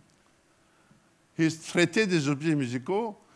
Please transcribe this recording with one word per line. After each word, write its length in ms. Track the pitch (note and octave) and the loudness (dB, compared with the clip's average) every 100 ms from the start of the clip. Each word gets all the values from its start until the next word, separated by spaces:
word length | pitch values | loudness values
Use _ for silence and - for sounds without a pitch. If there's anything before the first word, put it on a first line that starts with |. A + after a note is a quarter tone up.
| _ _ _ _ _ _ _ _ _ - _ _ _ | _ _ _ _ _ _ _ _ _ -20 _ _ _
His 240 | - D#3+ D#3+ | 0 0 0
Traité 500 | - F3+ E3+ A3 G#3 | -4 2 2 2 2
des 200 | E3+ C#3 | 2 0
objets 280 | C#3 D#3+ D3 | -2 0 0
musicaux 580 | A#2+ B2 B2+ G3+ A#3 G3 _ | -2 -4 -2 -2 -4 -8 _